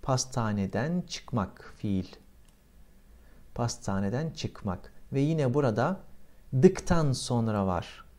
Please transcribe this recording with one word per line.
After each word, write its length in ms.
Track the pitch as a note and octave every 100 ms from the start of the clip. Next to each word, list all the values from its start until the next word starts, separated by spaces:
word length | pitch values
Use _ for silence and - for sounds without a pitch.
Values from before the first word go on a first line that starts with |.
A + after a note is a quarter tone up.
pastaneden 1000 | - C3 - B2+ A2+ G#2 G2 G#2 C#3+ F3
çıkmak 720 | F3 - - A#2+ F#2 - - -
fiil. 300 | A2 F#2+ F#2 - - - - - - - - - - - - - - -
Pastaneden 760 | A#2+ - - G2 G2 A#2+ D#3+
çıkmak. 640 | - - - G#2 F2+ - - -
Ve 60 | C3
yine 340 | C#3+ E3 C3+
burada 460 | C3 C#3 G#2 C#3 F#3+ - - - - - C3
dıktan 500 | F#3 F#3 - E3+ D3+
sonra 560 | B2+ - A#2+ A2+ G#2 F#2+
var. 380 | F2 - - -